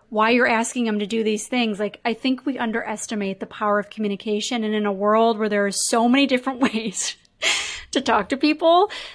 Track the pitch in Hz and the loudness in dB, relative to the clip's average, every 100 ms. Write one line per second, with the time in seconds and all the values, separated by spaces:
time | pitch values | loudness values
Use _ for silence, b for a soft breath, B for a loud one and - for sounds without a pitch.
0 | b 214 220 240 247 226 233 254 226 208 | b 0 2 4 4 2 0 -2 -2 -2
1 | 202 226 220 214 - 254 233 196 208 - | -2 -2 0 -2 -2 -2 -2 -2 -6 -4
2 | 240 220 262 254 - 254 233 220 220 214 | -6 -2 -2 -2 -4 -4 -4 -4 -6 -8
3 | - 214 196 190 214 - 214 208 202 - | -6 -4 -4 -6 -10 -4 0 0 -2 -4
4 | 214 196 226 208 214 247 214 214 208 190 | -4 -4 -4 -4 -2 -4 -2 0 0 0
5 | 208 214 226 214 214 208 202 196 - 233 | 2 4 4 2 0 0 0 0 0 2
6 | 240 262 277 247 254 254 254 220 220 - | 4 4 4 2 0 0 0 0 -4 -6
7 | - - _ _ B B B B B - | -8 -8 _ _ B B B B B -2
8 | 262 220 196 262 302 302 330 349 415 B | 2 0 0 0 0 2 4 6 4 B
9 | B | B